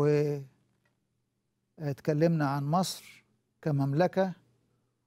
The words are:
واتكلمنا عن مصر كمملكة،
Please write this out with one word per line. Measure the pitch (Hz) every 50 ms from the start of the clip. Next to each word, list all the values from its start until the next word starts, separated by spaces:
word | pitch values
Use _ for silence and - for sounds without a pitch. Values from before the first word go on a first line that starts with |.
| 147 151 147 147 151 147 147 143 139 - _ _ _ _ _ _ _ _ _ _ _ _ _ _ _ _ _ _ _ _ _ _ _ _ _ -
واتكلمنا | 156 143 139 - - 165 151 147 165 170 170 156 147 135
عن | 139 143 139
مصر | 143 160 190 175 - - - - - - - _ _ _ _ _ _ _ _
كمملكة، | - 160 143 139 135 139 139 156 180 170 - 190 190 185 170 - _ _ _ _ _ _ _ _ _ _ _ _ _